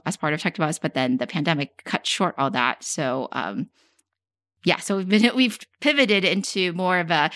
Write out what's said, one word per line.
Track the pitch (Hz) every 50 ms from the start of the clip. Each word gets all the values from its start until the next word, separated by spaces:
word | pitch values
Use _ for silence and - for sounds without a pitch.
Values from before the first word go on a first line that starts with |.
| -
as | 156 -
part | - - 151 151
of | 156
Tech | - 180 -
Buzz, | - 160 151 156 -
but | - 151 -
then | 135 131 127 127 127
the | 123
pandemic | - - 165 147 165 160 143 143 - _ _ -
cut | - - - -
short | - - - 196 170 - -
all | 139 135 202
that. | 127 123 123 - - -
So, | - - - 147 131 123 131 123 - -
um, | 131 95 92 101 - 180 - _ _ _ _ _ _ _ _ _ _ _ _ _ _ _ _ _ _ -
yeah, | 175 170 -
so | - - 202
we've | 196 185 185
been, | 202 214 226 247 -
<laughs> |
we've | 254 254 233 208 - - _ _ -
pivoted | - 294 302 285 262 208 214 196 185
into | 180 185 196 185 - - 190 185 180 170
more | 180 185 180 185 180
of | 170 160
a | 170 151 143 - -